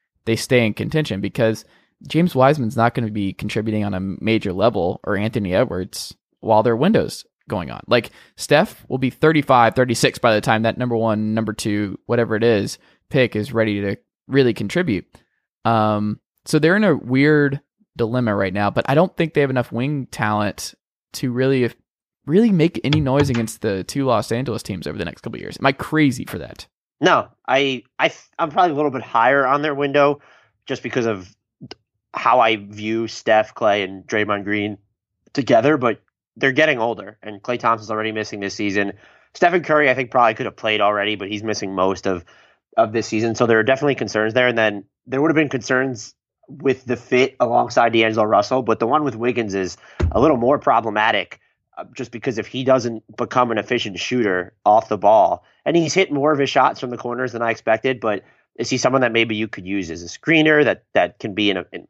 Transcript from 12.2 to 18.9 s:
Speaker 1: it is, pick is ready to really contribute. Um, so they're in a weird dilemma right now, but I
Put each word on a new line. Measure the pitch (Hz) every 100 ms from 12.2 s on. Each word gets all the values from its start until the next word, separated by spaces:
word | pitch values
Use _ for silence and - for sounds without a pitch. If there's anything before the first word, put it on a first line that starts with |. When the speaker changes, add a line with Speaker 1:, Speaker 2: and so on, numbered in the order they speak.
| 113 110
Speaker 1:
it |
is, | 117 107 101 - _ _ _
pick | 139 120 107
is | 104
ready | 113 110 101
to | 101 104 _ _ -
really | 135 127
contribute. | 104 101 175 180 92 - _ _ _ _ _ 113
Um, | 117 107 104 104 107 _ _ -
so | 156
they're | 156 196
in |
a | 208 135
weird | 117 131 147 151 143 139 _ _ _ -
dilemma | 113 123 120 101
right | 98
now, | 95 104
but | 95
I | -